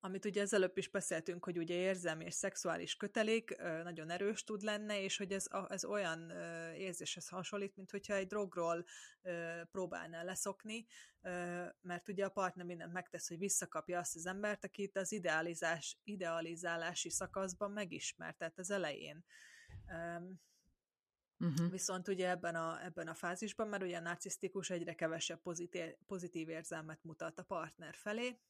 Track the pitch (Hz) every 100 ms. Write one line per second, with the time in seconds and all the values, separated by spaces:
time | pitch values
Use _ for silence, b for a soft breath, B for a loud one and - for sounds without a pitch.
0 | 190 185 208 196 202 208 185 190 - 202
1 | - 165 160 175 - 175 165 175 185 185
2 | 175 160 170 - 196 - 180 170 175 -
3 | 202 - 214 226 226 - 175 160 175 165
4 | 160 175 196 220 - 214 208 208 214 208
5 | 190 - 196 196 - 196 185 196 - 208
6 | 185 165 165 175 170 165 165 160 190 175
7 | 151 - - 180 175 208 202 - 190 202
8 | 202 196 190 208 202 175 170 170 175 B
9 | B B 185 170 165 170 170 196 180 175
10 | 165 165 175 185 202 196 220 226 226 B
11 | B B 180 175 175 175 180 - 180 175
12 | - 190 196 196 185 180 175 175 165 175
13 | 175 175 - 165 196 - 175 160 151 175
14 | 170 165 170 190 208 208 196 - 196 -
15 | 185 214 175 156 170 165 170 165 - -
16 | - 202 170 165 165 165 175 170 165 175
17 | 170 - 185 - 190 180 196 208 190 170
18 | - - 165 165 165 - 185 202 160 143
19 | 151 151 - B B B B B - 165
20 | 170 170 180 190 b b b _ _ _
21 | _ _ _ _ 170 143 170 185 - 185
22 | 180 190 180 180 175 165 165 165 - 160
23 | 165 160 175 180 214 - 220 202 185 175
24 | 165 175 196 - 190 196 175 180 170 160
25 | 160 165 - 165 - 170 175 175 165 -
26 | - 190 170 170 160 160 165 160 156 156
27 | 165 156 165 - 180 180 160 - 160 160
28 | 208 214 247 247 _